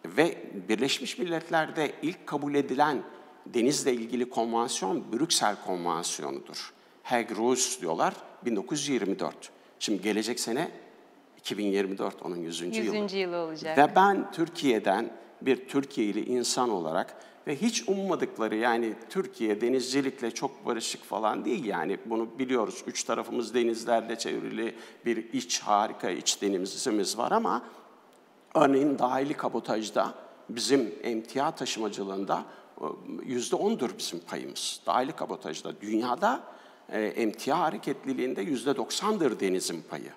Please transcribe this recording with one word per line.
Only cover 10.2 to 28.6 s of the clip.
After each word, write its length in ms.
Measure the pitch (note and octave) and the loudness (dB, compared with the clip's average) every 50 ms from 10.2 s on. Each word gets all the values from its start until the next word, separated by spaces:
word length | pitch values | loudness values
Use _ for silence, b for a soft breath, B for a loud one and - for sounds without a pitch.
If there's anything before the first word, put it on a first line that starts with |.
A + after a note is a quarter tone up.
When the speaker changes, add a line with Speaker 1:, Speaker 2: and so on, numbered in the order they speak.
| A2 A2 B2 A#2+ | 0 0 -2 -2
Speaker 1:
sene 320 | - A#2 A2+ C#3 C#3+ - - - - - - - - - - - - - - | -2 0 0 0 0 -2 -6 -14 -20 -20 -20 -20 -20 -20 -20 -20 -20 -20 -20
iki 200 | - - - A2 | -12 -8 -6 -2
bin 80 | F#2+ G#2 | 0 2
yirmi 320 | G2+ F#2+ G2+ G2 F#2 G2 | 2 4 4 2 2 0
dört, 240 | G2 G#2+ G2 F#2+ - | -2 -2 -4 -4 -6
onun 140 | - E2 F2+ | -8 -6 -4
yüzüncü 460 | F2 E2+ E2+ E2+ D#2 - F2+ - A3 | -4 -4 -4 -4 -4 -4 -2 -2 0
yılı. 140 | A3+ G3 - | 0 0 0
Speaker 2:
Yüzüncü 220 | G#3+ G#3 G3 F#3 | 0 -2 -2 -2
yılı 200 | G3 F#3+ F3+ F3 | -2 -2 0 -2
olacak. 400 | F3 E3 D#3+ D#3+ D3+ D#3 D#3 D#3 | -2 -4 -4 -6 -6 -4 2 6
Speaker 1:
Ve 180 | D3 D3 D3 D3+ | 6 6 8 8
ben 360 | F#3 F#3+ G3+ G3 F#3+ - - | 6 8 8 6 4 0 -4
Türkiye'den 760 | - E3 E3 D#3+ - - C#3+ C3+ A2+ G#2+ - G#2 F#2+ G#2 A2+ A2 - B B B B - | -2 -2 -2 -2 -2 0 4 4 4 6 4 4 4 4 2 -2 -8 B B B B -2
bir 260 | - C3 B2+ B2 - | 2 2 2 2 0
Türkiye'li 580 | - - C#3+ C#3 - - C3+ A2 G#2 G2 G#2+ - | -2 -2 -2 -2 0 -2 0 0 0 0 -2 -2
insan 440 | - B2 B2 A#2 - - C3+ B2+ A#2+ | 0 0 0 0 0 2 2 2 2
olarak 480 | G#2 F2+ E2 D#2 D#2+ F#2 A2+ - - B B B B B B | 2 0 0 0 0 0 -2 -2 -10 B B B B B B
ve 80 | D3+ D3 | -6 -2
hiç 340 | C3+ G3 A#3+ A#3 - - - | 0 0 0 0 0 0 0
ummadıkları, 680 | G3 G3 G3 F#3+ E3 C3 C3 A#2+ - - A2 A2 A2 | 0 0 2 0 0 0 0 -4 -2 -2 0 0 2
yani 380 | A2 A#2 B2 A#2 A#2 A#2+ A2+ - - - - | 2 2 4 2 2 0 -2 -4 -6 -12 -6
Türkiye 520 | - F#3+ F#3 F#3+ - - A#2 G#2+ G#2 G#2 | -4 -4 -4 -4 -4 -2 0 0 2 2
denizcilikle 680 | A#2 A#2+ C3 C3 A#2 - B2+ C#3 C3+ C3+ - - A#2+ A2+ | 4 2 2 2 0 2 0 0 0 0 -4 -4 -6 -6
çok 340 | A2+ - - - - - - | -4 -4 -6 -6 -6 -6 -4
barışık 380 | - A#2+ A2+ A2 - - - - | -4 -4 -2 -2 -6 -6 -8 -6
falan 420 | - G#2 G2+ A2 G#2+ B2+ - - | -4 -4 0 2 2 0 0 0
değil, 200 | - B2 F#3+ C3+ | 0 -2 0 0
yani 320 | G2+ F#2+ F2 D#2 F2+ G2 F2+ - | -2 -2 0 0 -2 -2 -4 -2
bunu 340 | A2+ A2+ A2 A2+ A2+ - B2+ | -2 -2 -2 -2 -4 -4 -6
biliyoruz. 440 | C3 B2+ B2+ A#2+ G#2+ F#2 - - - | -2 0 2 2 2 0 -4 -8 -10
Üç 160 | - - - - | -8 -6 -6 -2
tarafımız 500 | - A2+ A#2 A2 - A2 A#2+ A#2 G#2+ A2+ | -2 -2 -2 -2 -4 -4 -4 -4 2 2
denizlerle 640 | B2 A#2 A#2 A2+ A2+ A2+ A#2+ A#2 A2+ A2 A2+ A2+ | 2 4 4 0 0 2 2 2 2 2 -2 -6
çevrili 580 | - - - - A2+ G#2+ A2+ A2 A2 A#2 A2 - B B B B B - | -4 -4 -4 -4 -4 -4 -4 -4 -4 -4 -4 -6 B B B B B -2
bir 280 | A#2+ A#2 A2 - - - | -2 -2 0 -2 -4 -4
iç, 260 | B2+ - - - - | -4 -2 -2 -4 -2
harika 500 | - - G#2 G2+ G#2+ G#2+ G#2+ - - G#2 | 2 4 4 4 4 2 -2 -4 -2 -2
iç 320 | F2+ - - - - - | -2 0 0 0 0 2
denizimiz 760 | G2+ G2 G2 F2+ F#2 F#2+ - - - B2+ A2 G#2 F#2+ F2 G#2 | 2 2 2 2 0 -2 -4 -2 0 0 2 2 2 0 0
var 140 | A2 B2 C3 | 0 0 2
ama 300 | F#3 A3+ A#3 - G2 - B B B B B B - - _ - - _ - _ _ _ _ _ - | 2 2 2 2 -2 -2 B B B B B B -20 -20 _ -20 -20 _ -20 _ _ _ _ _ 4
örneğin 440 | D#3+ | 6